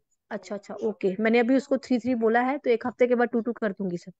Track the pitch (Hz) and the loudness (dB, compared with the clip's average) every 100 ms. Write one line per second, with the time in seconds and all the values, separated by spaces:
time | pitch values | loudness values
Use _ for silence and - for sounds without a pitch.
0 | _ _ - 214 - 202 - 196 226 202 | _ _ -12 -12 -10 -12 -12 -6 -6 -2
1 | 196 185 220 233 240 269 - 262 - 254 | -2 0 2 2 4 2 2 -2 0 -2
2 | 233 247 226 226 254 285 269 226 247 - | 0 0 2 2 0 -2 0 0 0 0
3 | 247 240 240 233 226 226 220 196 196 175 | 2 2 2 0 -2 -2 -4 -4 -4 -6
4 | - - | -10 -10